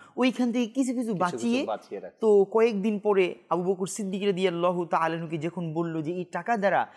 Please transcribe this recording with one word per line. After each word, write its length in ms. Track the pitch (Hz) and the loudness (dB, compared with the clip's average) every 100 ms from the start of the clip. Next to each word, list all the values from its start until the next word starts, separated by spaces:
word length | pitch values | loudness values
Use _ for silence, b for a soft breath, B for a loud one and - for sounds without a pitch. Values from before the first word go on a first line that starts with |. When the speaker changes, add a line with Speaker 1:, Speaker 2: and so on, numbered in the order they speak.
| B B | B B
Speaker 1:
ওইখান 340 | 254 240 247 | 0 0 0
থেকে 140 | 233 226 | 0 -2
কিছু 140 | 254 | -2
কিছু 140 | 262 | -2
Speaker 2:
কিছু 200 | 247 220 | -2 -4
কিছু 40 | 185 | -2
Speaker 1:
বাঁচিয়ে, 480 | 180 131 233 240 302 | -2 -2 -2 0 -2
Speaker 2:
বাঁচিয়ে 360 | - - 95 | -6 -8 -12
রাখছে। 160 | 90 - | -12 -2
Speaker 1:
তো 240 | 220 202 190 | 4 6 6
কয়েকদিন 480 | 226 233 208 214 208 | 4 4 2 -2 0
পরে 360 | 208 196 180 - - | 2 2 2 -2 -4
আবু 240 | 170 180 | -2 0
বকর 140 | 185 185 | -2 -4
সিদ্দিক 360 | - 190 190 | -6 -6 -2
রাদিয়াল্লাহু 600 | 202 180 185 170 175 180 165 | -2 0 0 2 0 0 0
তাআলা 300 | 175 160 165 | 0 0 -2
আনহুকে 220 | 165 160 | -4 -6
যখন 360 | 160 175 170 | -6 -6 -4
বলল 280 | 156 170 160 | -2 -2 -4
যে, 100 | 151 | -4
"এই 140 | 180 180 | -6 -6
টাকা 320 | 180 175 233 | -6 -2 0
দ্বারা 300 | 190 160 110 | 2 2 0